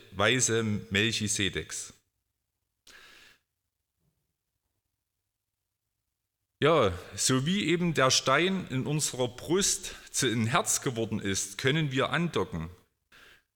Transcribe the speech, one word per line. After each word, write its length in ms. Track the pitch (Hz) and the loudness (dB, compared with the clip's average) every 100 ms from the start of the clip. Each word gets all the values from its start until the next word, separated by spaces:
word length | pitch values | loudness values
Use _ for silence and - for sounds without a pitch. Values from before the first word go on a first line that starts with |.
| - | -12
Weise 520 | 92 107 127 120 113 110 104 - | 0 2 2 2 0 0 -2 -2
Melchisedeks." 1040 | 98 113 107 104 - 95 80 - - - - _ _ _ _ _ _ _ _ - - - - - _ _ _ _ _ _ _ _ _ _ _ _ _ _ _ _ _ _ _ _ _ _ _ _ _ _ _ _ _ _ _ _ _ | 0 2 0 -2 0 -2 -2 -8 -10 -12 -18 _ _ _ _ _ _ _ _ -20 -20 -20 -20 -20 _ _ _ _ _ _ _ _ _ _ _ _ _ _ _ _ _ _ _ _ _ _ _ _ _ _ _ _ _ _ _ _ _
Ja, 360 | 143 160 104 87 - 101 | 4 6 4 0 -8 -2
so 300 | - 131 143 | 2 2 2
wie 220 | 202 - | 0 0
eben 260 | 170 175 | 0 2
der 180 | 139 131 | 2 4
Stein 560 | - - 139 180 190 - | 4 4 2 2 -2 -4
in 180 | 127 127 | -4 -2
unserer 400 | 151 - 123 120 | -2 -2 -2 -4
Brust 640 | - - 185 196 - - - - | -4 -2 0 2 -2 -6 -14 -8
zu 140 | - 127 | -2 0
einem 220 | 117 110 | 0 2
Herz 340 | 160 - - | 0 0 -2
geworden 380 | 143 127 110 113 | -2 -2 -2 -2
ist, 380 | 101 95 - - | -2 -2 -4 -2
können 340 | 131 156 147 | 0 2 0
wir 180 | 131 123 | 0 0
andocken. 600 | 147 170 117 92 85 82 - _ _ _ - - - _ | 0 -2 -2 -2 -4 -8 -12 _ _ _ -20 -20 -20 _